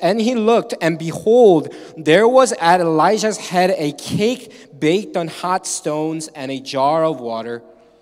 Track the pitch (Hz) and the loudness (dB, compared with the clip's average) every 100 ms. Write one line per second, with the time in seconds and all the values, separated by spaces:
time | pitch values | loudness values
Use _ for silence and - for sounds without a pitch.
0 | 175 220 220 247 220 226 - - 165 165 | -2 0 0 0 2 2 0 -4 -2 -2
1 | 165 147 214 240 220 165 127 - - - | -6 -4 2 6 6 6 0 -14 -18 -6
2 | 151 175 226 262 247 220 165 180 170 156 | 2 4 6 4 2 2 2 2 2 2
3 | 170 214 214 196 - 175 185 190 147 - | 2 2 -2 -4 -4 0 0 0 -4 -6
4 | - - 214 247 - - - 139 156 185 | -6 -2 -2 -2 -10 -20 -20 -4 0 0
5 | 202 - 165 - 175 185 - - 165 151 | -2 -8 -8 -8 -4 -4 -4 -8 -6 -4
6 | 156 160 156 151 131 135 131 139 139 160 | -4 -6 -10 -12 -10 -10 -8 -2 0 2
7 | 160 135 120 113 113 117 - _ _ _ | 0 -4 -8 -8 -8 -12 -14 _ _ _